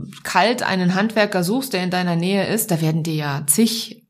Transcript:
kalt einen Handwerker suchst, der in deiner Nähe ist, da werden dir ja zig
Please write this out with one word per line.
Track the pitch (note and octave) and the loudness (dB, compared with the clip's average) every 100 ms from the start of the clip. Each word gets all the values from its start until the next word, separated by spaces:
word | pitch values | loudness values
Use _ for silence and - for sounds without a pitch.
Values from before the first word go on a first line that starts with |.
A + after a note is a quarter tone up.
| - - | -12 -12
kalt | - F#3 G#3 A#3+ | -2 2 2 2
einen | - F#3 F3+ F#3+ | 0 0 2 2
Handwerker | A3 A3 G#3 F#3 | 0 2 0 0
suchst, | F3 B3 C4+ | 0 -2 -2
der | F3+ | -4
in | F3+ | -2
deiner | F3+ F3+ E3+ | -2 0 0
Nähe | F3+ G3 - | 0 0 0
ist, | G#3+ - | -2 0
da | D#3+ | 0
werden | D#3 D#3+ | 2 0
dir | D#3+ D#3 | -2 -2
ja | D3 C#3 D3 | -2 -4 0
zig | - A3+ - - - | 2 2 2 -8 -14